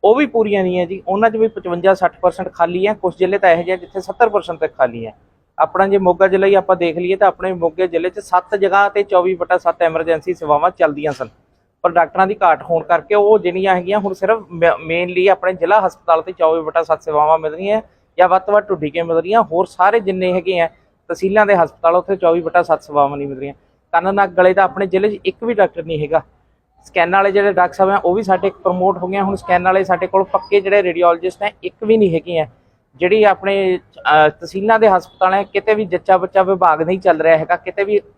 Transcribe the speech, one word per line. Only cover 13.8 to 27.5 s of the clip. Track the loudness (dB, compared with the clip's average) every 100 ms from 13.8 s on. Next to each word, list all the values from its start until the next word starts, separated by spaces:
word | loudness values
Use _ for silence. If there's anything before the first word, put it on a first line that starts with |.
| 0 -4
ਹੁਣ | -4
ਸਿਰਫ | -4 -2 -2 -4
ਮ-, | 0 0 0
ਮੇਨਲੀ | -4 -4 -2 0 2
ਆਪਣੇ | 2 0
ਜ਼ਿਲ੍ਹਾ | -2 2 2 2
ਹਸਪਤਾਲ | -6 0 0
ਤੇ | 0
ਚੌਵੀ | -2 0 0
ਬਟਾ | -2 -4
ਸੱਤ | -2 -4
ਸੇਵਾਵਾਂ | -2 0 2 2
ਮਿਲ | 0
ਰਹੀਆਂ | -6 -4 -4 -4 _ _ 0
ਜਾਂ | 2
ਵੱਧ | 2
ਤੋਂ | 2
ਵੱਧ | 0 0
ਢੁੱਡੀਕੇ | -6 -4 -6
ਮਿਲ | -2 -2
ਰਹੀਆਂ। | 0 0
ਹੋਰ | 0 -2 -4
ਸਾਰੇ | 0 0 0
ਜਿੰਨੇ | -2 -4 -2
ਹੈਗੇ | -2 -2 -2
ਆ | -2 _ _ _ _
ਤਹਿਸੀਲਾਂ | -6 -2 2 2
ਦੇ | 2
ਹਸਪਤਾਲ, | 2 _ 0 0
ਉੱਥੇ | 0 0
ਚੌਵੀ | 2 0
ਬਟਾ | 0 -2
ਸੱਤ | 0 -2
ਸੇਵਾਵਾਂ | -2 0 0 0
ਨਹੀਂ | -10
ਮਿਲ | -10
ਰਹੀਆਂ। | -12 -14 _ _ _
ਕੰਨ, | -2 0
ਨੱਕ, | 0 0
ਗਲੇ | 2 2
ਦਾ | 4
ਆਪਣੇ | 0 0 -2
ਜ਼ਿਲ੍ਹੇ | 0 -2
'ਚ | -2
ਇੱਕ | -6 -6
ਵੀ | -6
ਡਾਕਟਰ | 0 0 0
ਨਹੀਂ | -8 -6
ਹੈਗਾ। | -2 -2 -4 _ _ _ _ _
ਸਕੈਨ | -8 -2 2
ਵਾਲੇ | 2 2
ਜਿਹੜੇ | 2 0